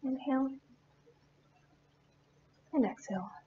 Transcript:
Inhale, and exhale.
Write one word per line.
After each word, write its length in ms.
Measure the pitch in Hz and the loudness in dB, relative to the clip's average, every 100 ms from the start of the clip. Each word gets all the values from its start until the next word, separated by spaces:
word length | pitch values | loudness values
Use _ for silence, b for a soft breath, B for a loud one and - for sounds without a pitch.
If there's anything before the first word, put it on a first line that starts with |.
Inhale, 480 | 269 262 - 262 269 269 _ - _ _ - - _ _ _ _ _ _ _ _ _ _ _ _ _ _ _ | -2 -4 0 2 2 -2 _ -20 _ _ -20 -20 _ _ _ _ _ _ _ _ _ _ _ _ _ _ _
and 120 | 311 | 4
exhale. 460 | 214 - - 190 180 - | 4 2 -8 -6 -6 -14